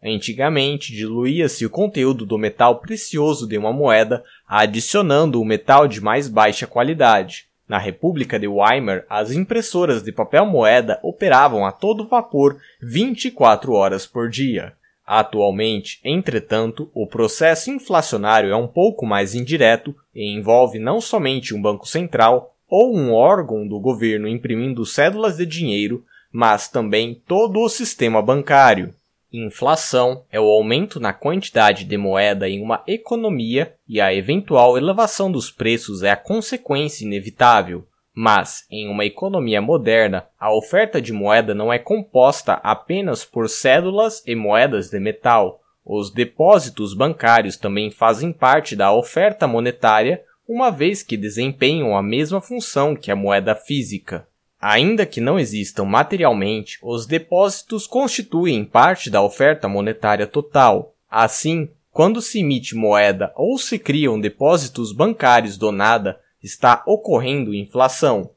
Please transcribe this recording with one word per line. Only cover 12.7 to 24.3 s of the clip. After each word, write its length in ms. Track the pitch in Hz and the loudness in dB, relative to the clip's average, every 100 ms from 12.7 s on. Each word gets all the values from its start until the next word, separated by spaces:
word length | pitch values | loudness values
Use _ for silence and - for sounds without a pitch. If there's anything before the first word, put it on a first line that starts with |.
| _ | _
vinte 460 | 120 123 240 240 269 | -6 -2 -2 -2 -8
e 40 | |
quatro 440 | - 123 107 135 | 2 4 4 2
horas 320 | 110 98 95 - | 0 2 -2 -8
por 240 | 123 117 | -6 -6
dia. 420 | 113 135 107 90 _ _ _ - | -4 -4 -4 -8 _ _ _ -2
Atualmente, 960 | 107 107 107 101 95 90 98 98 - | 0 0 2 0 2 -2 -2 -8 -14
entretanto, 880 | - 160 190 120 - 110 113 113 151 | -6 -4 -2 -4 -2 -2 -2 -6 -12
o 120 | - 104 | -8 -8
processo 640 | 113 113 - 160 160 - | -2 -2 2 2 2 -2
inflacionário 800 | 277 - 180 156 113 104 110 101 | -8 -2 -2 0 -4 2 2 2
é 60 | 104 | -2
um 100 | 120 | -4
pouco 380 | - 196 214 | 0 0 0
mais 300 | 117 101 98 | -4 -2 -2
indireto 600 | 117 123 156 117 113 - 143 _ | -6 -6 2 2 2 -2 -16 _
e 200 | - 104 | -12 -10
envolve 440 | 104 104 117 127 107 | -8 2 4 4 0
não 200 | 110 214 | -4 -4
somente 560 | 233 220 139 135 120 | -2 -4 -2 -4 -6
um 60 | 107 | -4
banco 260 | 101 101 - | -2 -4 -6
central 680 | 160 175 113 113 123 - _ _ | -6 -4 2 4 4 0 _ _
ou 240 | 180 247 | 2 4
um 180 | 220 131 | 2 2
órgão 540 | 113 135 202 143 110 104 | 4 6 4 0 -6 -6
do 140 | 104 | -4
governo 480 | 104 120 113 107 | -4 -2 -2 -2
imprimindo 560 | 107 | -4